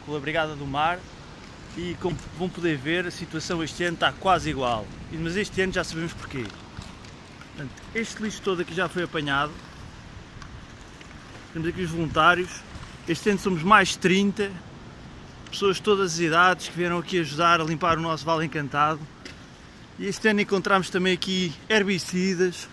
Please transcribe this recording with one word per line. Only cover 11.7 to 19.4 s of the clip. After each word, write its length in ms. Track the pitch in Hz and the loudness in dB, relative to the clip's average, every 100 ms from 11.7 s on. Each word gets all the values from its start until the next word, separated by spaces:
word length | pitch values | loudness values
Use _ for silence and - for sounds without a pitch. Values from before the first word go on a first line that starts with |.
| 170 | -2
os 80 | 175 | -2
voluntários. 600 | 165 156 156 160 175 180 - - - - - - | 0 0 6 8 6 2 -6 -14 -14 -14 -10 -2
Este 220 | 165 214 | 0 2
ano 80 | 202 | 2
somos 240 | 208 175 | 2 2
mais 280 | 170 208 180 | 8 8 8
de 80 | - | 2
trinta, 520 | 185 190 202 185 202 180 - - - - - - - - - | 4 6 4 2 -4 -6 -14 -16 -16 -16 -16 -16 -18 -18 -12
pessoas 280 | - 196 175 | 0 2 2
de 60 | |
todas 320 | 214 196 190 | 4 4 4
as 40 | 160 | 2
idades 500 | 165 165 180 180 - | 4 8 6 6 -2
que 80 | 160 | -2
vieram 220 | 175 175 | 0 0
aqui 220 | 170 180 | 0 -2
ajudar 400 | 156 147 170 170 | 0 4 6 6
a 40 | |
limpar 340 | 160 160 180 160 | 4 2 2 2
o 20 | |
nosso 240 | 165 156 | 2 -2
Vale 200 | 147 160 | 0 0
Encantado. 560 | 160 156 139 143 151 156 151 - - - | 0 -2 -2 2 2 2 -8 -14 -16 -16